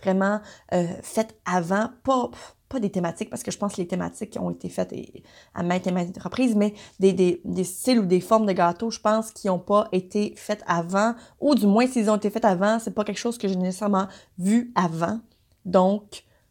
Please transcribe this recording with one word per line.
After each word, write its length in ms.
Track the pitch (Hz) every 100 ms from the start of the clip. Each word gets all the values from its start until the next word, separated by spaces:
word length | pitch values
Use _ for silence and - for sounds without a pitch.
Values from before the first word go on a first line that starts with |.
vraiment, 380 | 196 190 196 208 - - -
euh, 140 | 180 175 185
faits 360 | - - 220 - -
avant. 440 | 180 170 196 226 -
Pas, 280 | - 262 247 - - _ -
pas 120 | 262
des 120 | 202
thématiques, 380 | 185 170 - 220
parce 140 | 233
que 80 | -
je 60 | -
pense 160 | 202
que 80 | 196
les 60 | 175
thématiques 500 | 180 170 - 208 180
ont 120 | 180
été 180 | 175 180
faites 240 | - 180
et, 300 | - - - - - _ -
à 80 |
maintes 240 | 175 180 185
et 40 |
maintes 260 | 180 175 -
reprises, 360 | 180 - 254 208
mais 180 | 208 208 - -
des, 140 | 190
des, 280 | 185 180 -
des 200 | - 180
styles 360 | 180 - - 233
ou 60 | 185
des 160 | 185
formes 240 | 180 220 208
de 60 |
gâteaux, 400 | 185 175 175 226
je 80 | -
pense, 320 | 214 220 220
qui 180 | - 202
ont 100 | 180
pas 280 | 185 208 214
été 420 | 185 185 208 208 -
faites 280 | - 208 -
avant, 480 | 170 170 190 220 233 - -
ou 160 | 285 277
du 100 | 202
moins, 220 | 208 254
s'ils 220 | 247 214
ont 40 | 214
été 140 | 208
faits 160 | 220 220
avant, 320 | 175 202 226
c'est 140 | 220
pas 100 | 202
quelque 140 | 208 190
chose 220 | 240 233
que 80 | 196
j'ai 80 | 185
nécessairement 520 | 185 185 208 190 190 - _ -
vu 340 | 185 233 240 -
avant. 440 | 175 165 170 226 - _ _ _ 190
Donc, 600 | 185 185 208 - - _ _ _